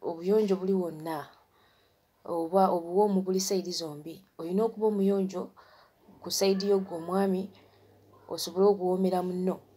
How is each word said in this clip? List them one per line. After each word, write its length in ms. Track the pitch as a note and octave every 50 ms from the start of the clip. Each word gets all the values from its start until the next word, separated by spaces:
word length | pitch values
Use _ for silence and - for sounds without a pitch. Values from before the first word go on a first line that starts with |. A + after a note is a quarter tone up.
| -
obuyonjo 520 | D#3 E3+ E3 E3+ F#3+ G#3 A3 G#3+ G3 F#3+ F#3
buli 140 | F#3 F#3+ G3
wonna, 480 | F#3 F3+ E3 D#3 D#3 D#3 E3 D#3+ D3 C#3+ - - _ _ _ _ _ _ _ _ _ _ _ _ _ _ _ _ _ - -
oba 340 | F3 E3+ E3 E3 F3+ G3 F#3+ F3+ F3+
obuwoomu 480 | F3 E3 E3+ F3+ G3 G#3+ G#3 G3 F#3 F#3+
buli 160 | F#3 F#3+ F#3+
sayidi 320 | F#3+ - G3+ F#3 E3+ F3+ F3
zombi. 420 | - E3 D#3 D3 D3 D3+ E3 D#3 - - _ _
Oyina 320 | - E3 E3+ F#3 G3+ A3+ A3+
okuba 180 | A3+ G#3 G#3+ G#3+ G#3+
omuyonjo 500 | G3 G3 G3 G3 G3 F#3+ F#3 F#3+ F3+ - - - - - - - - - _ _ _ _ - - -
ku 80 | - F3
sayidi 400 | - - G3 G3 G3 F#3+ G3 G3+
yo 100 | G3+ G3 F#3+
gwe 120 | - F3 E3
omwami, 420 | E3 E3+ F#3 G3 G3 G3 F#3 F#3+ - - - - - _ _ _ _ _ _ _ _ _ _ - - -
osobole 380 | E3 E3 - F3 E3 F#3 G3 G#3
okuwoomera 560 | G3+ G3 F3+ F3+ F#3 F#3 F#3+ F#3 F#3 F3+ F3+
munno, 320 | F3+ F3+ F#3 F#3 F#3 - - - _ _